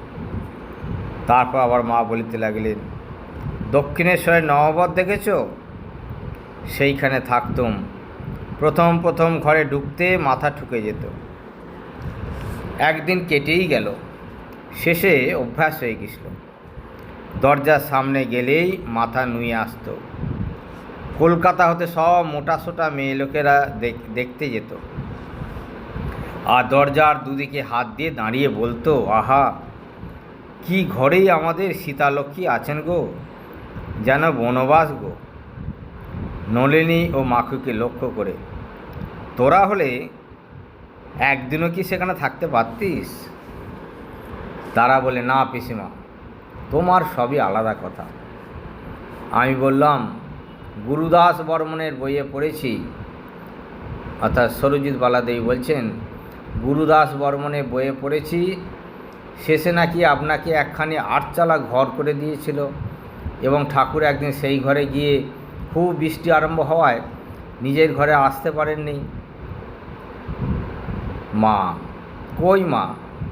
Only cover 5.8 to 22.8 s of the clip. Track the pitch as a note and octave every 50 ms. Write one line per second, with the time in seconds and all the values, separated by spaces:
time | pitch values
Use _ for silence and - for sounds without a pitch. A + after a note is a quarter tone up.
5.8 | - - - - - - - - - - - - - - - - - - - -
6.8 | C#3 C#3+ C#3 C3+ D3 C3 C3+ B2+ A#2+ - B2 A#2+ - - - B2+ B2 A2+ G#2 G2
7.8 | - - - - - - - - - - - - - - - - D3 D#3 D3+ E3
8.8 | E3+ E3+ E3+ E3+ E3+ E3+ D3 D#3+ E3 E3 E3 D3+ - D3 D#3 D#3 D3 C3+ C#3 C#3+
9.8 | C#3 C#3+ C#3+ - F3 F#3 F#3 F3 D#3 C3+ B2+ - D3+ D3 C#3+ - B2+ - B2+ A2+
10.8 | G#2+ G#2+ - - G#2+ - - - - - - - - - - - - - - -
11.8 | - - - - - - - - - - - - - - - - - - - -
12.8 | C#3 D#3 D#3 D#3 D3+ E3+ F#3 F3+ F3 E3+ D#3 C#3+ C#3+ D3+ D#3+ F3+ F#3 D#3+ C#3 A2+
13.8 | G#2 G#2 G2 - - - - - - - - - - - - - - - - -
14.8 | - E3+ E3 E3+ F#3 G3 E3 C3 B2 D#3 F3+ D3+ B2 A#2 - D3 D#3+ D#3 D3+ -
15.8 | C3 A#2 A2 - - - - - - - - - - - - - - - - -
16.8 | - - - - - - - - - - - - C3 C3+ D3 C#3 C#3 D3+ D3+ D3
17.8 | D3 - C3 C3+ C3+ C3+ C3+ C3+ C3+ A#2 A#2 B2 B2 B2+ C#3+ E3 F3 F#3 F#3+ F3
18.8 | E3+ A#2 A#2 A2+ A#2 A#2 A#2+ B2+ B2+ B2 A#2 A#2 A#2+ A#2 A#2 A2+ G#2+ - - -
19.8 | - - - - - - - - - - - - - - - - - - - -
20.8 | - - - - - - - - D#3 E3+ E3+ E3+ F3 F3+ F3 F3+ F3 E3 E3+ E3+
21.8 | F3 E3 E3+ E3 D#3+ E3+ F3 F3 E3+ D#3+ D3 D3 - F3 D#3 D3 - E3+ E3 E3